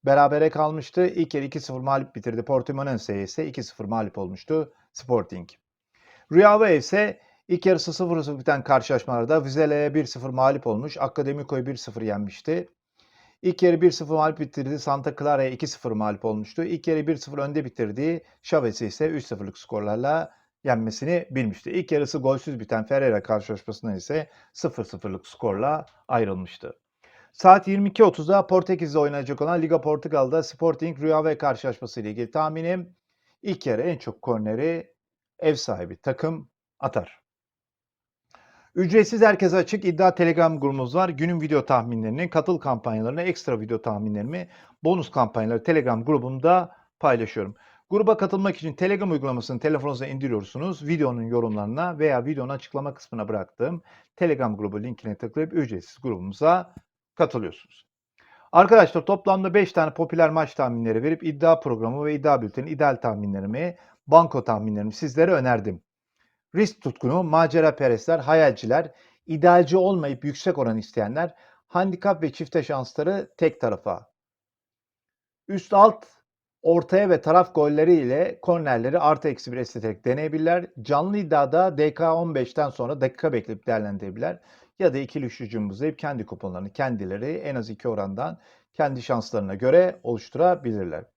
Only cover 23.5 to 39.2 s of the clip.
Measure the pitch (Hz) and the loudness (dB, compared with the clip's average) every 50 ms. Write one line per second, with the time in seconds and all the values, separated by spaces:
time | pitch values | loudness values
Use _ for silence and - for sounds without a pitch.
23.5 | 107 95 _ - 104 - - 113 98 92 - - 143 156 147 _ _ _ _ _ | -10 -10 _ -14 -14 -8 -8 -8 -8 -8 -6 -4 -6 -6 -6 _ _ _ _ _
24.5 | _ - - 160 - - 107 - - 92 - 104 95 - _ - - _ - 110 | _ -6 -6 -6 -6 -6 -10 -10 -10 -12 -10 -10 -10 -10 _ -18 -14 _ -4 -4
25.5 | 95 101 123 143 151 156 - _ _ _ _ - 131 117 110 98 95 92 92 87 | -2 -2 -2 -2 -2 -4 -8 _ _ _ _ -4 -2 -2 0 -2 -4 -8 -10 -12
26.5 | - - - - - _ _ _ _ _ _ _ _ - _ _ _ - - 185 | -14 -16 -16 -16 -16 _ _ _ _ _ _ _ _ -20 _ _ _ 4 8 8
27.5 | 190 202 190 190 196 196 202 196 196 - 226 185 - - 151 160 196 196 190 - | 8 8 6 0 0 0 0 0 6 6 6 6 6 0 0 2 2 2 4 4
28.5 | 185 185 180 190 185 - 170 151 143 156 147 147 143 143 135 131 143 139 147 160 | 2 2 2 0 -2 -2 -2 -2 0 0 0 0 -2 -4 -6 -6 -4 -4 -2 -2
29.5 | 175 170 160 156 165 156 135 151 151 147 - 156 156 143 135 127 147 165 156 - | 0 -2 0 0 0 0 2 0 -2 -2 -2 -2 0 0 2 2 0 -2 -2 -4
30.5 | - _ 165 165 156 160 160 170 156 135 147 160 156 156 151 160 151 - 151 143 | -8 _ -2 -2 0 -2 -6 -8 -6 -4 0 0 0 2 2 0 -2 0 -2 -2
31.5 | 131 - - 131 113 - 127 113 - 120 104 107 107 117 120 113 _ 156 156 156 | -2 -2 -6 -8 -6 -8 -12 -12 -10 -10 -8 -8 -6 -8 -8 -4 _ -2 -2 -2
32.5 | 156 160 160 170 180 185 175 180 _ _ _ _ _ _ _ _ _ _ - 208 | -4 -6 -6 -4 -6 -6 -8 -14 _ _ _ _ _ _ _ _ _ _ -8 -8
33.5 | 180 - - 139 113 110 135 180 165 - - 120 - _ - 127 117 107 107 107 | -6 -4 -2 -4 -2 -2 -2 -4 -4 -6 -8 -12 -14 _ -4 -4 -2 -2 -2 -4
34.5 | 110 117 143 160 170 165 165 _ _ _ _ _ _ _ _ _ _ _ - 156 | -4 -2 -2 -4 -4 -6 -10 _ _ _ _ _ _ _ _ _ _ _ 0 0
35.5 | 147 131 - - 104 90 87 87 95 _ _ 135 131 - - 156 165 156 151 _ | 0 0 -4 -6 -6 -6 -6 -10 -12 _ _ -6 -4 -4 -4 -6 -6 -8 -12 _
36.5 | _ _ _ _ _ _ 139 135 - 135 - - - _ _ _ _ _ _ _ | _ _ _ _ _ _ -8 -4 -4 -4 -6 -6 -18 _ _ _ _ _ _ _
37.5 | _ _ _ _ _ _ _ _ _ _ _ _ _ _ _ _ _ _ _ _ | _ _ _ _ _ _ _ _ _ _ _ _ _ _ _ _ _ _ _ _
38.5 | _ _ _ _ _ 175 185 165 185 220 208 214 233 214 | _ _ _ _ _ -2 0 4 6 6 4 4 4 6